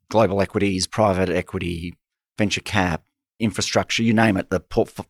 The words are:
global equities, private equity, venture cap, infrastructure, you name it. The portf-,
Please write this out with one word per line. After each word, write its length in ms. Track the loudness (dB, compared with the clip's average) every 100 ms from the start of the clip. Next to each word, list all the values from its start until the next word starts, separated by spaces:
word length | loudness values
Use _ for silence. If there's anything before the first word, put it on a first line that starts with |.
| -2
global 300 | 2 2 2
equities, 440 | -2 0 0 0 -2
private 440 | 2 2 2 0
equity, 680 | -2 -4 -6 -6 -6 -10 -14 _ _ _ -4
venture 240 | -2 -2
cap, 420 | -2 0 0 -2 _ _ _ -4
infrastructure, 640 | -4 -2 -2 0 0 0
you 100 | 2
name 240 | 4 2 0
it. 140 | -2
The 80 | -4
portf-, 460 | -2 -2 -2 -4